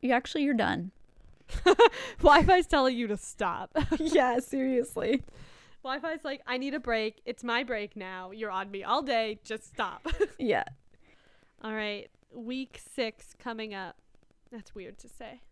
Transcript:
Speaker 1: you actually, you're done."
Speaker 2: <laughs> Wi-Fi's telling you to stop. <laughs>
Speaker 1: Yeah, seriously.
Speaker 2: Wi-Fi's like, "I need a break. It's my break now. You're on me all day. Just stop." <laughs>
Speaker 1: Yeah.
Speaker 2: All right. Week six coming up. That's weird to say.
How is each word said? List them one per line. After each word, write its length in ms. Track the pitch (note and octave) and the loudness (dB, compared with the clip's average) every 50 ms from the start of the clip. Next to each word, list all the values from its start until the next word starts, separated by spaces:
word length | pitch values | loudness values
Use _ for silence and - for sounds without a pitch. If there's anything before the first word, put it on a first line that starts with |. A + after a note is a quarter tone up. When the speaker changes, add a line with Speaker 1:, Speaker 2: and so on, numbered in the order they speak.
Speaker 1:
you 120 | - B3 B3 | 0 0 0
actually, 300 | B3+ - - - D#4 C#4+ | 0 0 -2 -2 0 0
you're 120 | C#4+ C4 | 2 2
done." 360 | A3 G3+ - F#3+ - F3 F#3+ - - - - _ - - - - - - - - - - | 2 2 0 0 -2 -6 -8 -12 -16 -20 -20 _ -20 -20 -20 -20 -20 -16 -10 -6 2 6
Speaker 2:
<laughs> 0 | F4+ G4+ - A#4 - - - - - - - | 6 8 10 8 8 6 2 -10 -10 -4 4
Wi-Fi's 460 | - D4 C#4+ E4 - - F#4 F4+ - | 8 8 10 10 10 8 6 6 6
telling 300 | - E4 C#4+ C4 C4 B3+ | 4 2 2 4 2 2
you 80 | A#3 A#3+ | 0 -2
to 100 | G3+ G#3 | -2 -4
stop. 600 | - - - - - G#3 F3+ E3+ - - - - D#4 D4 - | -6 -6 -12 -8 -4 -4 -4 -4 -4 -8 -6 -4 -2 -2 0
<laughs> 100 | D#4+ - | -2 -2
Speaker 1:
Yeah, 400 | D#4 D#4+ D#4+ D4+ B3+ B3+ A#3+ B3+ | 0 2 4 4 4 4 2 0
seriously. 840 | C4 - - C4+ C4 C4 C4 A#3+ C4 - - - - G#3 C4+ C4 - - - - - - - - - - - - - | -2 -2 -4 -2 -2 0 0 0 -2 -2 -4 -4 -2 0 0 0 -2 -6 -16 -20 -20 -20 -20 -20 -20 -20 -20 -14 -10
Speaker 2:
Wi-Fi's 400 | C4 C4 C#4+ D#4+ D#4+ D#4+ D#4 - | -8 -8 -6 -6 -6 -6 -6 -6
like, 180 | C#4+ C#4 C#4 - | -8 -10 -8 -6
"I 100 | - B3 | -6 -4
need 160 | B3+ C4+ C#4 C4+ | -4 -4 -4 -4
a 60 | D4+ | -4
break. 420 | B3 A#3+ A3+ A3 G#3+ A3 A3 - - | -2 0 0 0 0 -2 -6 -8 -10
It's 180 | A#3+ A#3+ - - | -10 -10 -8 -4
my 200 | A#3+ A#3 A#3+ C4 | -2 -2 -2 -2
break 320 | A#3+ A#3+ G#3 G#3 G#3 - | -2 -4 -6 -6 -8 -10
now. 360 | G#3+ F#3 F#3 F#3 F#3 F#3 F#3 | -12 -12 -12 -12 -12 -12 -14
You're 200 | G3+ A3 A3 G#3 | -10 -8 -8 -4
on 200 | F#3 F#3+ G3 G3+ | -4 -4 -6 -6
me 120 | G3 G3 - | -8 -8 -2
all 200 | G3 A#3 D4 C#4 | 0 0 0 2
day. 360 | C#4 B3 A3+ A3 G#3+ A3 G#3+ - | 0 0 0 0 -2 -6 -10 -10
Just 240 | - A3 G#3+ - | -10 -10 -10 -10
stop." 400 | - - - G#3+ F3+ - - - E4+ - - G#4 | -12 -6 -4 -4 -4 -4 -8 -6 -4 0 0 0
<laughs> 160 | - - - | -2 -2 -4
Speaker 1:
Yeah. 240 | C4 A3 E3+ - - - C3+ - _ - - - - - - _ _ _ _ _ _ _ _ - - | 0 0 0 0 0 -4 -10 -20 _ -20 -20 -20 -20 -20 -20 _ _ _ _ _ _ _ _ -14 -10
Speaker 2:
All 100 | A3 G#3+ | -8 -6
right. 360 | A3 G#3+ G#3 G#3 G3+ - - _ _ _ _ - | -6 -4 -6 -6 -8 -10 -16 _ _ _ _ -18
Week 480 | A#3+ A3+ A#3 B3+ C4 C4 - - - - - - | -14 -10 -8 -8 -8 -8 -10 -14 -20 -18 -12 -6
six 400 | - A#3 A3 - - - - - | -4 -4 -4 -4 -10 -20 -20 -20
coming 360 | - - B3 A#3 A3 A3 G#3+ G3+ | -14 -10 -10 -8 -8 -8 -10 -10
up. 200 | G3 F#3 E3+ - - _ _ _ - _ _ _ _ _ - | -10 -12 -12 -14 -18 _ _ _ -20 _ _ _ _ _ -20
That's 220 | A#3+ A3 G3 - - | -18 -18 -18 -16 -16
weird 240 | G3+ F3+ - G#3 | -16 -16 -16 -16
to 100 | - - | -20 -20
say. 340 | A#3+ - - A#3+ G#3+ B3+ B3 - - | -20 -20 -18 -18 -18 -18 -20 -20 -20